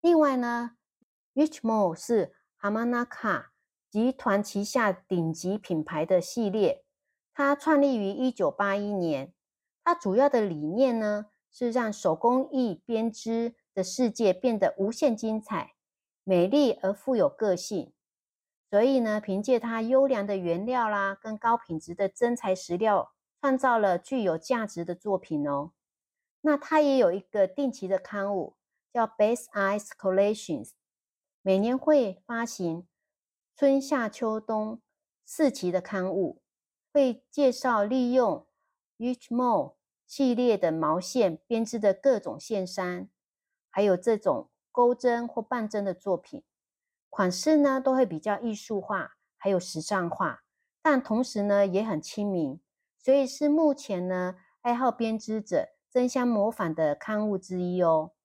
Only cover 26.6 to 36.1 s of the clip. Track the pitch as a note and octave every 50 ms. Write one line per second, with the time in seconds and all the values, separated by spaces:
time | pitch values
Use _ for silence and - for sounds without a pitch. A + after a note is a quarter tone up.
26.6 | - - D#4+ D#4 D4+ C#4+ C4+ C4 A3+ F3 F3 G3 - _ - G#3 F#3+ F#3 F#3 -
27.6 | C#4+ B3+ A#3 - G3 F#3 F#3+ F#3 F#3 - G#3 G3+ G3 G3+ G3+ F#3 D#3 - _ _
28.6 | _ _ _ _ _ _ _ A#3+ A3+ A3 - - G#3 G#3+ A#3+ A#3+ - - - G#3
29.6 | G3 G3 G3+ G#3 G#3 - - - - F#3+ F#3 F#3+ G3+ G#3 A3 G#3+ - - D#3+ A#2+
30.6 | G#2 - _ _ _ _ _ _ _ _ _ _ _ _ _ _ _ F#3+ F#3+ F#3+
31.6 | G#3 A#3 B3+ C4 - D#4 D4+ C#4+ A#3+ G3 F#3 _ _ - A#3 A#3 A#3 A#3 - -
32.6 | F#3 E3+ D#3+ E3+ F3 _ _ _ _ _ _ _ _ _ _ _ _ _ _ -
33.6 | C#4+ C#4 C4+ C#4 C4+ - D4+ C4 A3+ G#3 - - A#3 A3 A3 A3 G#3+ - A3+ G#3+
34.6 | G#3+ A3 A3+ A#3 _ _ _ _ _ _ _ _ _ - - - D#4 C4+ - -
35.6 | F#3 F3+ F3 F3+ F3+ - G3+ F#3+ F3+ F#3+